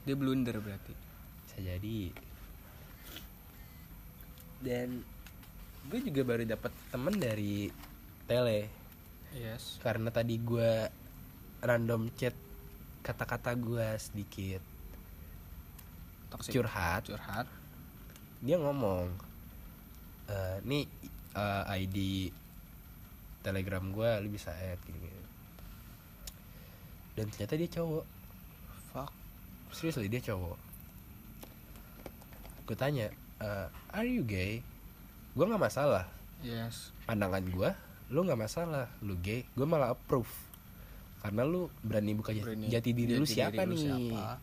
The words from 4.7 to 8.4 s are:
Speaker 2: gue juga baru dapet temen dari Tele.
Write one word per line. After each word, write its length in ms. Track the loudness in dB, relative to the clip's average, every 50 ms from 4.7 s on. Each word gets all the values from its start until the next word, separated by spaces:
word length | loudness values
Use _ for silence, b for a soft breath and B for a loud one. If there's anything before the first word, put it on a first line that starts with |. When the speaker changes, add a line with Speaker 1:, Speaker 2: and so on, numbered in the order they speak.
| 2 2 2 0 -2 -4 -6 -8 -12 -14 -14 -14 -14 -14 -14 -14 -14 -14 -14 -14 -14 -12 -6
Speaker 2:
gue 120 | -2 -2 0 0
juga 180 | 2 4 4 6
baru 180 | 6 6 4 4
dapet 260 | 2 0 0 0 -4 -6 -6 -10 -4
temen 260 | -2 2 2 4 4
dari 560 | 4 4 4 4 2 2 2 2 2 2 0 -2 -6 -12 -14 -14 -16 -16 -16 -16 -14 0
Tele. 420 | 4 6 6